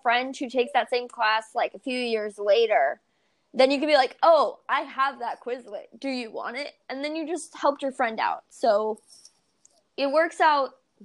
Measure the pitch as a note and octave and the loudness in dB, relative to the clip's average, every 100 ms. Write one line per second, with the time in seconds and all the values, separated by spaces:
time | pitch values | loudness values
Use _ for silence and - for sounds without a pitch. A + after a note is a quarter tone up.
0 | A#3+ A#3+ C4 C4 C4+ B3+ A#3+ B3 A#3 B3 | 0 0 0 -6 -4 -2 0 0 0 -2
1 | B3 - A3 A3 A3 A#3+ F3+ G#3 C4+ B3+ | -4 -2 0 0 -2 -4 -4 -4 -6 -4
2 | A#3+ A3 G#3+ G#3 G3+ G3+ A3+ G3 C#3 - | -2 -4 -4 -4 2 4 4 4 2 0
3 | _ _ _ _ _ - C4 C#4+ D4 D4 | _ _ _ _ _ 2 4 4 2 4
4 | C4 - E4 D#4+ A3 - - C4 D4 C4 | 2 2 6 6 4 -2 -4 -4 -4 -2
5 | C4+ B3 A#3 E3+ - B3+ A#3+ G3+ - - | -2 -2 -10 -10 -8 -10 -10 -14 -16 -10
6 | C4+ B3+ A3+ G3 D3+ A#3 C#4+ - - C4 | -8 -6 -8 -8 -8 -8 -10 -14 -12 -8
7 | D4 D#4 D4+ E4+ - - D#4 C#4 C#4 B3+ | -6 -6 -6 -8 -10 -2 -2 0 -4 -4
8 | B3 A3 G#2 E2 - - A#3 G#3 G#3+ G#3+ | -4 -2 -2 -4 -10 -2 0 2 0 -6
9 | _ - _ _ _ _ _ _ _ - | _ -20 _ _ _ _ _ _ _ -6
10 | C#4 C#4+ E4 - E4 D4 C4 - _ _ | 0 0 0 2 2 2 -2 -8 _ _